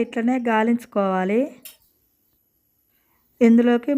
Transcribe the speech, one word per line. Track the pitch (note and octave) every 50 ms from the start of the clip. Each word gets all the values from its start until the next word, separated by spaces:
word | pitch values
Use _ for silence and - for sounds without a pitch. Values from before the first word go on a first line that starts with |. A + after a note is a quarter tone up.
ఇట్లనే | A#3 A#3+ - A#3+ A3+ A#3+ B3+ C4 A#3 A#3
గాలించుకోవాలి. | A3 G#3+ A3 A#3 A#3+ A#3+ - - - G#3 G3 F#3+ F#3 F#3 F#3 F#3+ G#3 A#3 C#4 D#4 - - _ - - _ _ _ _ _ _ _ _ _ _ _ _ _ _ _ _ _ _ _ _ _ _ _ _ _ _ _ _ _ _ _ _ _ B3 A3+
ఇందులోకి | A3+ A#3 A#3 A#3+ A#3+ A#3 A#3+ D4 C#4+